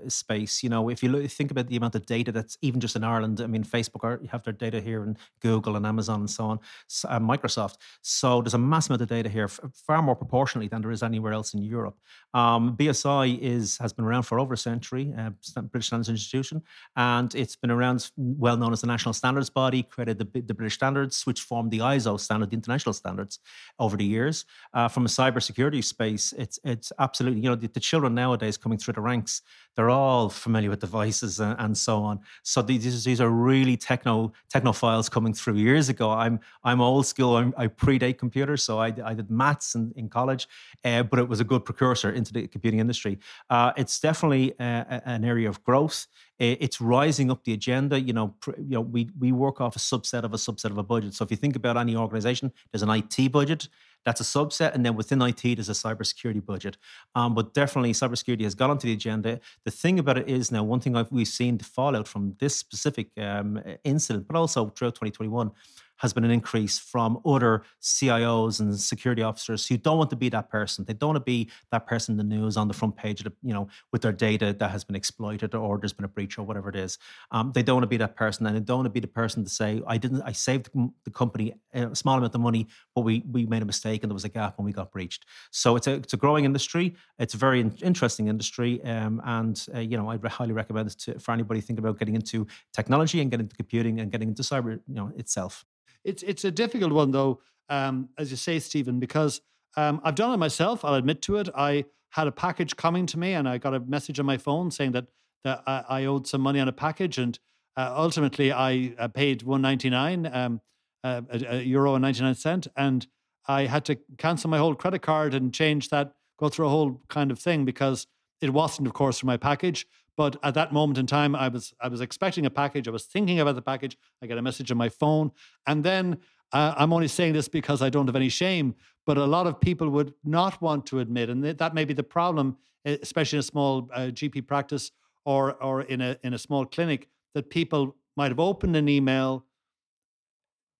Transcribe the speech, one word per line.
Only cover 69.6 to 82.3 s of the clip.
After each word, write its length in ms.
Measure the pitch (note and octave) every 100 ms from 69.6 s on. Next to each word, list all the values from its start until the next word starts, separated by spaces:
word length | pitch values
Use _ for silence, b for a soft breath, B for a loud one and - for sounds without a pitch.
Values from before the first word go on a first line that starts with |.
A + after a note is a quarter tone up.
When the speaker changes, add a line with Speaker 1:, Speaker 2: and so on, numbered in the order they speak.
| -
Speaker 1:
who 100 | B2+
don't 220 | D#3 D#3+
want 100 | D3+
to 80 | A#2+
be 140 | B2
that 180 | A2+ -
person. 380 | G#2+ G#2 - G2
They 80 |
don't 140 | G#2+ D3
want 80 | D3+
to 40 |
be 300 | B2+ A#2+ A2 B -
that 140 | A2+ -
person 280 | A#2 -
in 20 | G#2+
the 80 |
news 320 | G#2 G#2+ A2 G#2+
on 120 | G#2
the 60 |
front 220 | G2+ A2 G2+
page 240 | G#2+ G2+
of 40 |
the, 80 | G#2+ -
you 100 | B2+
know, 160 | G2+ G2+ B B
with 80 | A2+
their 120 | A2+
data 440 | F#2 A2+ G#2+ G#2+ G#2
that 120 | G#2
has 120 | G2
been 140 | - G2
exploited 580 | - - G#2+ G#2+ G#2+
or 220 | A2+ G#2+ G2+
there's 160 | G2+
been 140 | - G2
a 20 |
breach 300 | G#2 G2 -
or 40 |
whatever 280 | G2+ G#2 G2
it 60 | F#2+
is. 200 | F#2 - B B B
Um, 200 | A#2 B2
they 100 | B2+
don't 140 | A#2+ B2+
want 60 |
to 60 | A#2+
be 100 | A#2
that 180 | G#2+ -
person, 300 | A2 G#2 A2
and 100 | G#2+
they 40 |
don't 180 | G#2 B2+
want 80 | B2+
to 40 |
be 100 | A#2+
the 80 | G#2
person 360 | - A2+ A#2
to 60 | F#2
say, 320 | - G#2+ G#2+ -
"I 120 | A#2
didn't, 240 | B2 C3+
I 100 | B2+
saved 380 | A2+ - C3+ -
the, 180 | C3+ B2 -
the 60 | -
company 420 | - B2 A2+ A2 - _
a 200 | B2 A#2+
small 220 | - C3+ C3
amount 180 | A#2+